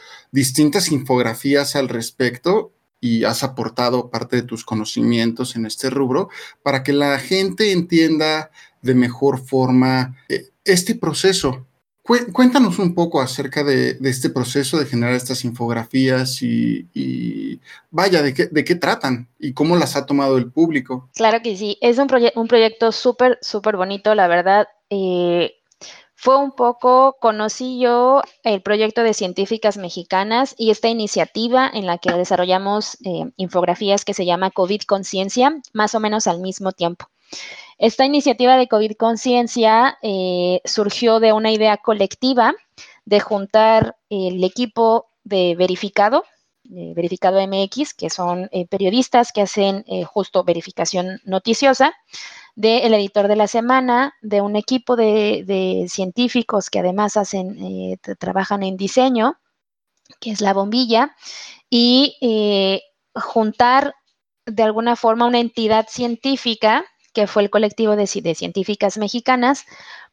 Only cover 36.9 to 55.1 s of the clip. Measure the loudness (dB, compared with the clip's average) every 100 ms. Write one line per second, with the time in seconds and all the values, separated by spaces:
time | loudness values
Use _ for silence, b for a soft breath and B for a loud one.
36.9 | -6 -14 _ B B B B B B 0
37.9 | 2 2 2 2 2 6 6 4 2 0
38.9 | 0 -2 0 0 0 0 2 4 6 4
39.9 | 2 -4 -2 -2 0 0 0 -2 -2 -2
40.9 | 0 2 4 4 4 2 2 2 2 0
41.9 | 0 -2 -2 0 2 2 0 _ -20 B
42.9 | B 0 0 2 -2 0 4 6 6 2
43.9 | -4 _ -6 -4 -2 -2 -2 -4 0 2
44.9 | 2 -2 _ -4 0 2 2 0 0 -4
45.9 | 0 2 2 -2 _ _ _ _ -16 -10
46.9 | -6 -4 -2 0 2 0 -2 -4 -4 -8
47.9 | -8 -8 -6 -4 -4 -6 -8 -6 -2 0
48.9 | 0 2 2 2 0 -2 0 -2 -2 -6
49.9 | -8 -6 -6 -2 -2 0 -2 -4 -6 -4
50.9 | -4 -6 -8 -6 -4 -2 2 2 4 2
51.9 | 0 _ B B B B -2 0 2 4
52.9 | 2 2 0 2 2 2 0 2 2 2
53.9 | 2 0 -4 -4 -2 0 -2 -2 -2 0
54.9 | 2 2